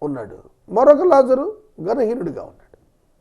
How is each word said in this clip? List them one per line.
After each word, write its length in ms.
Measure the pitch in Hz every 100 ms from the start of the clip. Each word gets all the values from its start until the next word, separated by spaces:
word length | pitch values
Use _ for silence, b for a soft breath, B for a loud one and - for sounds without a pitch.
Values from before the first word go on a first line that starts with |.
ఉన్నాడు, 340 | 147 135 107 - - _ _
మరొక 320 | 196 269 285
లాజరు 560 | 359 277 247 262 330 427 _ -
ఘనహీనుడిగా 600 | 165 262 220 247 175 131
ఉన్నాడు. 260 | - - _ _ _ _ _ _